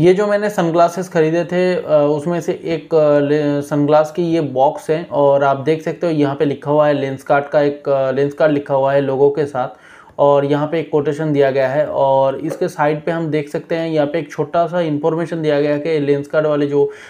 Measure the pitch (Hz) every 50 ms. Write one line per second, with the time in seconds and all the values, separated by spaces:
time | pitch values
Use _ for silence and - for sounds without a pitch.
0 | 156 180 185 196 214 208 208 202 208 208 - 196 170 165 156 175 170 170 - 190
1 | 180 - - 170 156 156 165 175 170 175 180 180 185 180 180 - - - 151 147
2 | 147 143 151 147 147 175 175 170 165 190 175 - - 165 165 156 156 - 165 156
3 | 151 147 147 147 143 139 151 151 147 143 143 143 143 - 151 147 147 143 151 156
4 | 156 156 - 180 175 165 165 165 151 127 127 131 135 156 - - - - 156 165
5 | 175 - 135 143 143 143 139 139 139 139 139 135 131 156 160 156 - 170 147 -
6 | 175 170 160 147 147 139 139 - 156 143 135 - - 143 147 151 151 147 143 135
7 | 135 135 135 131 - - 147 143 139 - - 151 147 147 143 147 - 143 139 135
8 | 135 131 127 139 143 143 143 - 160 156 147 143 143 - 139 135 135 135 139 143
9 | 139 135 135 131 143 143 143 160 147 143 - 127 131 139 - - - - - -
10 | - - - - 143 143 143 143 139 139 147 143 151 151 170 165 147 - 160 151
11 | 139 156 143 151 160 156 143 139 139 135 131 135 131 127 135 151 147 - - -
12 | 139 135 135 135 135 135 135 - - - - - 180 160 - - 151 151 156 156
13 | 156 175 165 165 165 151 147 156 147 147 - 160 - - 170 165 165 165 156 151
14 | 143 147 156 170 151 - - - 147 147 - 170 170 160 175 180 170 156 147 143
15 | 151 165 160 165 170 165 175 165 151 151 147 143 147 147 147 147 147 165 160 151
16 | 143 143 143 143 143 - - 156 156 151 147 143 143 143 143 143 143 143 - -
17 | -